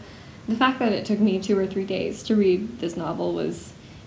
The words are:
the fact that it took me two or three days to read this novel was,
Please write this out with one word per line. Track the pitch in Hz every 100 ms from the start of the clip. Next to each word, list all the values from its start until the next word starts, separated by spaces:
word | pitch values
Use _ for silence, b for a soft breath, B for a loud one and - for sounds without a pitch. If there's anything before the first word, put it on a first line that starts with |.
| B B B B -
the | 220
fact | 254 262
that | 240
it | 190 -
took | 208
me | 208 185
two | - 196
or | 190
three | 190 190
days | 185 - -
to | - 214
read | 190 180 214 -
this | 170 180
novel | 160 170 175
was, | 170 156 170 - B B B